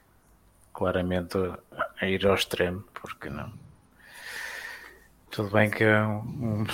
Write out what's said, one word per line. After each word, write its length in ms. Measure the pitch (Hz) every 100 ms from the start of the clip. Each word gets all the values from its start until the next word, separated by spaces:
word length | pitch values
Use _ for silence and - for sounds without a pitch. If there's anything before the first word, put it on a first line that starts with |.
| _ _ _ _ _ _ _
claramente 640 | - 92 92 90 90 85 98 90 - - - - -
a 60 | 95
ir 180 | 95 98
ao 80 |
extremo, 480 | 92 - - 90 92 -
porque 340 | - - - -
não? 240 | 69 69 - - - _ _ - - - - - - - - - - - _ _
Tudo 200 | - 104
bem 200 | 107 107
que 120 | -
é 200 | 110 107 107
um, 600 | 104 120 147 117 107 107